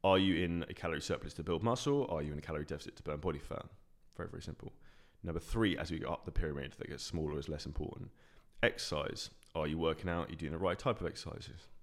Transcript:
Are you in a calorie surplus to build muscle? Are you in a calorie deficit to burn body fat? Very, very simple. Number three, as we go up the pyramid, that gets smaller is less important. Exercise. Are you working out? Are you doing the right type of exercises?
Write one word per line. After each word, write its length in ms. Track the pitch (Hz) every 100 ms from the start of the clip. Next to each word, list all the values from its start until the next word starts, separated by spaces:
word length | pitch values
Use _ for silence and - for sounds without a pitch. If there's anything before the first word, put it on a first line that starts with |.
Are 140 | 95 95
you 260 | 98 82
in 220 | 90 85 -
a 60 |
calorie 260 | - 85 76
surplus 320 | - 87 76 -
to 80 |
build 200 | 82 85
muscle? 440 | 113 123 143 143 127
Are 120 | 78
you 120 | 73
in 40 | 73
a 40 |
calorie 240 | 80 76 73
deficit 320 | 73 - -
to 60 |
burn 160 | - 73
body 200 | 85 73
fat? 260 | - - - - - - - -
Very, 100 | 85
very 140 | -
simple. 320 | - - - - - - - -
Number 160 | 87 82
three, 380 | - 113 107 85
as 140 | 80
we 80 | 80
go 100 | -
up 160 | - -
the 60 |
pyramid, 440 | - 85 71 65 -
that 120 | -
gets 140 | 71
smaller 360 | - 85 78 73
is 80 | 71
less 180 | 76 73
important. 460 | 73 - - - - - - - -
Exercise. 680 | 113 - - 76 - - - - - 82
Are 100 | 76
you 120 | 80
working 320 | 80 80 92
out? 180 | 85 -
Are 40 |
you 40 | 78
doing 160 | 78
the 60 | 80
right 200 | 92 92
type 220 | 139 113
of 80 | -
exercises? 600 | - - 73 - 104 - -